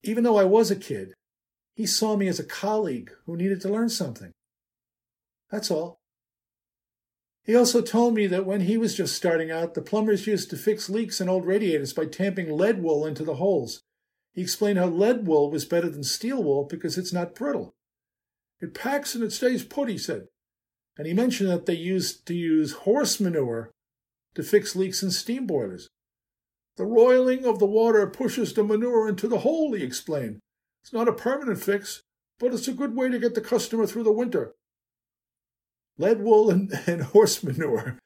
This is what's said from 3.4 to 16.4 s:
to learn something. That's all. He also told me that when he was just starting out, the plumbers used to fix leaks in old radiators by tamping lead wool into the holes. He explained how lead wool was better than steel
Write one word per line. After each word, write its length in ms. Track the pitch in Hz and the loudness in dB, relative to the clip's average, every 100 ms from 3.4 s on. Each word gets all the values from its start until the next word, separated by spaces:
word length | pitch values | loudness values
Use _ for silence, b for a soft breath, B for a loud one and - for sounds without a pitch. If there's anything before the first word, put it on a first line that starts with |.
| 185 190 | -2 -2
to 60 | 190 | -2
learn 200 | 208 233 | -2 -2
something. 440 | - 147 113 90 _ _ _ _ _ _ _ _ _ _ _ _ | -2 -6 -8 -16 _ _ _ _ _ _ _ _ _ _ _ _
That's 200 | 208 - | -8 -2
all. 280 | 160 170 - _ _ _ _ _ _ _ _ _ _ _ _ _ _ | -2 -4 -12 _ _ _ _ _ _ _ _ _ _ _ _ _ _
He 100 | - | 2
also 260 | 233 240 240 | 4 6 4
told 340 | 226 220 240 | 2 2 4
me 120 | 220 202 | 2 0
that 180 | 180 | 0
when 180 | 185 202 | -2 -2
he 140 | 180 226 | 0 2
was 180 | 220 | 0
just 220 | - 165 - | -2 -4 -2
starting 340 | 180 165 160 | 0 0 0
out, 220 | 160 170 | -4 -4
the 80 | 165 | -6
plumbers 460 | 147 214 214 202 - | -4 -2 2 0 0
used 240 | 202 - | -2 -2
to 60 | 156 | -4
fix 340 | - 214 - | -2 -2 -2
leaks 280 | 208 220 - | -4 -4 -4
in 120 | 180 | 0
old 160 | 185 175 | 0 2
radiators 480 | 202 208 156 135 | 0 2 0 -2
by 100 | - | -4
tamping 460 | 156 - 190 185 165 | -6 -2 -4 -2 -6
lead 320 | 151 196 202 | 0 0 0
wool 240 | 165 147 156 | 0 0 -2
into 180 | 143 | -4
the 120 | 156 139 | -6 -2
holes. 440 | 190 175 117 - _ _ _ _ _ | 0 0 -2 -12 _ _ _ _ _
He 80 | - | -10
explained 360 | 180 - 208 190 | -8 -2 0 2
how 100 | 180 | 0
lead 380 | 170 208 247 196 | 2 2 2 2
wool 240 | 156 143 | 2 2
was 140 | 151 | -2
better 240 | - 170 170 | -2 -2 -2
than 160 | 147 | -6
steel 380 | 139 - 226 269 | -6 -6 -4 -2